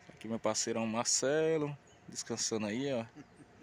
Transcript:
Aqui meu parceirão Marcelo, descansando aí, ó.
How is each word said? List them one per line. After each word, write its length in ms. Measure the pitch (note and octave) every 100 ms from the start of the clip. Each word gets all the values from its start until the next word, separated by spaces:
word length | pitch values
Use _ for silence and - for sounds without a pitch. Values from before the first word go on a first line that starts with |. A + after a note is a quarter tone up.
| -
Aqui 180 | - A2
meu 120 | A2+
parceirão 480 | G#2+ A2 A#2 A2+ A2+
Marcelo, 920 | A2+ - - C3+ D#3 D#3+ D#3+ D3 C#3+ - - -
descansando 580 | - - A#2 - A2 G#2+
aí, 260 | A#2 C#3
ó. 140 | B2 A2+ D3 - - - -